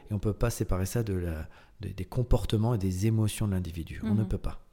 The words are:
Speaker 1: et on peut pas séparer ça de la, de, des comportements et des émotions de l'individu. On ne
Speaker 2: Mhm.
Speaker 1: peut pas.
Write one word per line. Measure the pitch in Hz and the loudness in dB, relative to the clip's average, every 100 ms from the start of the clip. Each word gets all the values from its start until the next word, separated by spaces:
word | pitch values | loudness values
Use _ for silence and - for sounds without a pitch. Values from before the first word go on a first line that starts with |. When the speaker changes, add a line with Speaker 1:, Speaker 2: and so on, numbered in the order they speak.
| - | -6
Speaker 1:
et | |
on | 101 | -2
peut | 113 | -2
pas | 95 120 | 0 0
séparer | - 110 92 | 0 0 0
ça | 95 120 | 0 0
de | 107 | 0
la, | 92 87 78 82 - - - | -2 -2 -6 -8 -14 -20 -12
de, | 95 | -10
des | 95 | -8
comportements | 90 127 120 127 - 107 110 | -6 -2 4 4 4 2 2
et | 117 | 2
des | 95 92 110 | 0 2 2
émotions | 110 107 - 107 | 4 2 0 0
de | |
l'individu. | 95 87 82 78 - | 0 -2 -6 -8 -6
On | 220 | 0
ne | 110 | 0
Speaker 2:
Mhm. | 101 | 2
Speaker 1:
peut | 104 | -2
pas. | - - - | -4 -6 -12